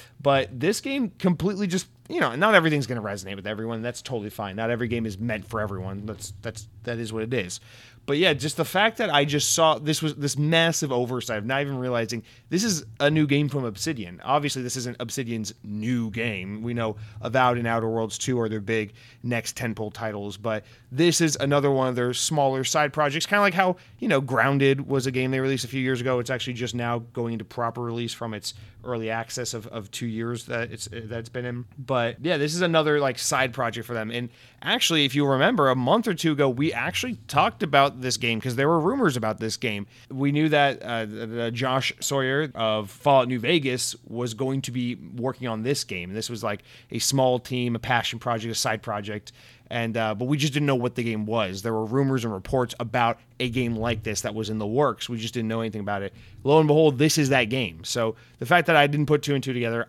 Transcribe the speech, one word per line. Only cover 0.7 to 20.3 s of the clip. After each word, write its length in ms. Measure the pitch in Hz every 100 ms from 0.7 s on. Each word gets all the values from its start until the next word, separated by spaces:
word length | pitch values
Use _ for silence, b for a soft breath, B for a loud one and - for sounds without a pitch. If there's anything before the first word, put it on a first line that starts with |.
| 220
game 320 | 269 277 220 -
completely 500 | 185 170 185 190 196
just, 200 | 180 - _ -
you 120 | 339
know, 160 | 135 127
not 200 | 208 196
everything's 320 | 160 147 131
gonna 140 | 120
resonate 340 | 104 101 95 101
with 120 | 98
everyone. 340 | 107 113 113
That's 200 | 120 -
totally 280 | - 120 104
fine. 260 | - 101 98
Not 140 | 113
every 180 | 117 120
game 180 | 120 113
is 120 | 92
meant 280 | 117 107 95
for 140 | 110
everyone. 460 | 107 95 95 98 107
That's, 280 | 104 - -
that's, 260 | 117 - - -
that 140 | 120 117
is 120 | 110
what 120 | 110
it 100 | 110
is. 260 | 123 90 - B B B B -
But 140 | 147
yeah, 140 | 185
just 220 | 139 143 -
the 80 |
fact 360 | 156 185 220 226
that 100 | 208
I 160 | 147 143
just 280 | 147 -
saw, 260 | - 160 123
this 220 | 151 151
was 140 | 156 147
this 220 | 143 139
massive 560 | 151 165 165 151 147
oversight 460 | 123 123 123 113 107
of 60 | 110
not 140 | 139
even 180 | 143 131
realizing 460 | 127 120 113 117 B B B
this 140 | 170
is 220 | 226 160 110 -
a 100 | 143
new 160 | 156 147
game 220 | 143 147
from 160 | 139 120
Obsidian. 560 | 98 165 131 87 90
Obviously, 380 | - 147 143 131
this 160 | 123 127
isn't 180 | 123 120
Obsidian's 520 | 117 - 117 113 101 -
new 480 | 104 104 113 123 113
game. 500 | 113 117 95 95 107
We 120 | 120
know 220 | 120 113 101 B B
Avowed 380 | 113 127 127 120
and 100 | 117
Outer 220 | 117 113
Worlds 280 | 113 110 -
two 220 | - 123
are 80 | 110
their 140 | 107
big 320 | 101 110 101 B B B
next 340 | 120 117 - -
tentpole 340 | 120 107 107
titles, 460 | - 113 104 104